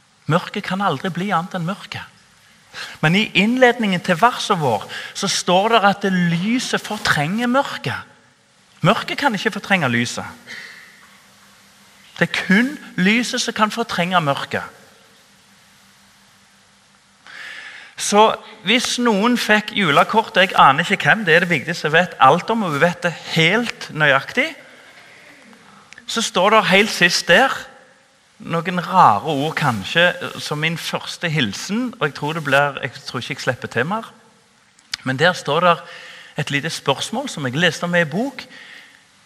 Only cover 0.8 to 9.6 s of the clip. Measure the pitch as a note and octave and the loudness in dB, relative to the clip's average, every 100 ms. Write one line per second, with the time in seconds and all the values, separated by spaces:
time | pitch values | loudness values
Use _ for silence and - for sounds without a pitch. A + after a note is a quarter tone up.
0.8 | G3 C#3 F#3+ E3+ G3+ E3+ F3+ F#3 E3 G3+ | -2 -2 -4 -6 -2 -2 -2 -6 -6 -8
1.8 | - - - _ _ _ _ _ _ - | -10 -14 -14 _ _ _ _ _ _ -16
2.8 | - - D#3 F#3+ A3 - G#3 B3+ B3 A#3 | -16 -2 0 2 0 2 2 4 4 4
3.8 | G#3+ F3+ F#3 E3 A#3 - - F#3 C#3+ G#2 | 0 0 0 2 2 2 -2 0 0 0
4.8 | - - - - F#3+ - - F3+ A3 A3+ | -4 -14 -12 -6 -4 -4 2 2 2 0
5.8 | G3 F#3+ G3 F#3 F3 E3+ G3+ B3 - G3 | 0 0 -2 0 0 -2 -2 -2 -2 -6
6.8 | - G#3+ - - D3 G#3+ B3 C4 C#4 - | -6 -6 -2 -2 -2 -2 -2 -2 -2 -6
7.8 | - G#2+ - _ _ _ _ _ _ _ | -8 -8 -12 _ _ _ _ _ _ _
8.8 | D#3+ A3+ - F4 C#4+ G#3 A3 G3 | 0 0 -2 -2 -2 -2 -4 -4